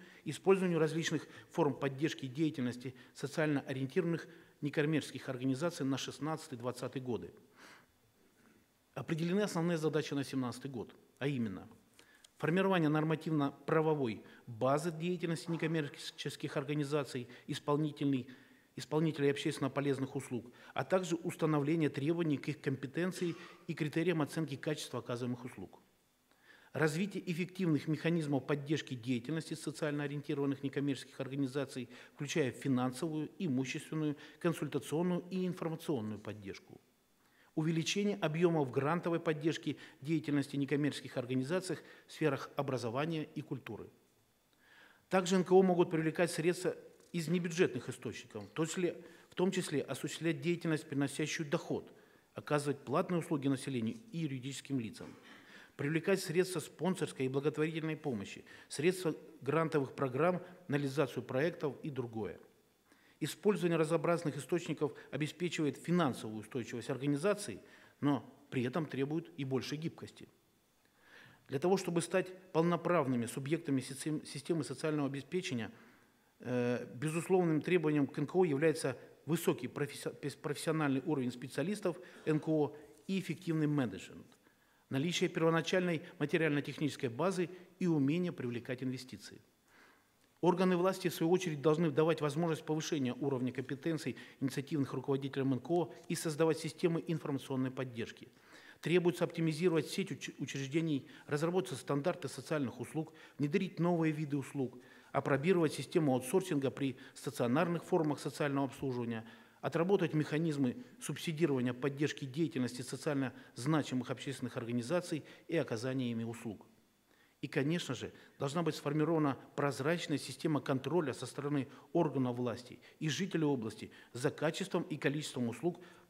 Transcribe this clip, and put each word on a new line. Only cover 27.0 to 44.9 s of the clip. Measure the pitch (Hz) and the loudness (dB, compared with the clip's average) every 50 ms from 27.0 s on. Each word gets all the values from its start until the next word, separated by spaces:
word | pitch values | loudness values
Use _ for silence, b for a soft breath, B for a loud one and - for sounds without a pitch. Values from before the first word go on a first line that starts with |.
| 208 196 - 185 - 190 | -2 -2 -4 -6 -4 -2
эффективных | 165 156 180 175 - - 185 165 151 131 - 160 | -2 -2 -2 -4 -4 -2 0 2 2 2 2 0
механизмов | 156 - - 165 175 170 151 143 147 131 - - | -2 0 0 0 0 0 0 0 0 0 0 0
поддержки | 151 147 139 139 160 131 - - 127 | -2 -2 0 -2 -2 -2 -2 -4 -8
деятельности | 120 110 127 127 120 117 131 160 160 151 - 165 | -8 -2 -2 -2 -2 -2 -2 -4 -4 -4 -6 -8
социально | 156 - 156 139 - 165 151 143 147 147 | -8 -6 -8 -6 -2 -2 -2 -2 -2 -2
ориентированных | 139 143 147 139 - 151 139 143 139 139 139 - | -2 -4 -6 -4 -4 -2 0 0 0 0 -2 -4
некоммерческих | 131 - 147 139 143 135 - - - - - | -4 -2 0 0 0 0 -2 -4 -12 -10 -8
организаций, | - 127 135 143 139 123 127 143 135 - - 135 120 - B B B B B | -8 -6 -4 -2 -2 -2 0 -2 -4 -4 -4 -8 -8 -10 B B B B B
включая | - 151 135 - 170 143 123 | -8 -6 -2 0 2 2 0
финансовую, | 110 - - 139 131 123 127 127 127 - 175 160 156 156 151 - - - | 0 -2 0 2 2 4 2 2 0 -2 -4 -4 -2 -2 -4 -6 -6 -4
имущественную, | 196 160 127 127 131 131 - 151 - - 156 156 151 151 143 B B B B B | -2 0 2 0 0 0 -2 -6 -6 -4 -2 0 0 0 -2 B B B B B
консультационную | - 175 156 - 160 139 151 139 - - 147 156 180 180 180 175 - 180 | 0 0 0 0 -2 -2 -2 -4 -2 -2 0 0 2 2 2 0 -2 -2
и | 185 185 185 | -4 -2 -2
информационную | 180 170 - 170 165 160 160 - - 156 117 107 107 107 104 | -2 -2 -2 -4 -4 -6 -6 -2 -2 0 0 0 -2 -6 -6
поддержку. | - 107 104 107 98 95 87 - - - - - _ _ _ _ _ _ _ _ b b b b b b b | -8 -8 -8 -8 -8 -10 -12 -12 -14 -18 -20 -20 _ _ _ _ _ _ _ _ b b b b b b b
Увеличение | 165 156 165 165 165 160 - - 202 208 208 202 202 | 0 0 2 2 2 2 0 2 2 2 2 2 2
объёмов | 170 156 151 165 175 170 170 160 139 123 | 0 0 2 4 4 6 6 4 2 2
грантовой | 120 135 135 147 170 175 - 175 170 160 | 2 0 2 2 2 2 0 0 0 0
поддержки | 165 170 156 147 147 165 143 - - 151 131 B B B B B | 0 0 0 2 2 0 0 0 -2 -4 -6 B B B B B
деятельности | 131 147 165 151 - 147 143 143 139 - - | -4 0 0 0 0 2 2 2 2 0 -2
некоммерческих | 143 139 135 147 143 147 139 135 - - 131 - 135 | -2 0 2 2 2 2 2 -2 -4 -8 -8 -6 -6
организаций | 123 120 131 131 131 135 175 185 185 180 156 - - B B B B | -4 0 0 0 0 0 0 -2 0 -2 -6 -6 -8 B B B B
в | B - | B -4
сферах | - 156 151 139 127 - - - | 0 2 2 2 0 -4 -6 -4
образования | - 139 127 127 120 117 113 110 135 156 165 165 156 151 - - | -4 -2 0 0 -2 -2 -2 -2 -2 -2 0 -2 -4 -4 -6 -8
и | 147 | -10
культуры. | 139 - 147 120 - - 107 90 87 - - _ _ _ _ _ _ _ _ _ _ _ _ B B B B B B B | -8 -6 -8 -8 -8 -10 -10 -10 -12 -14 -16 _ _ _ _ _ _ _ _ _ _ _ _ B B B B B B B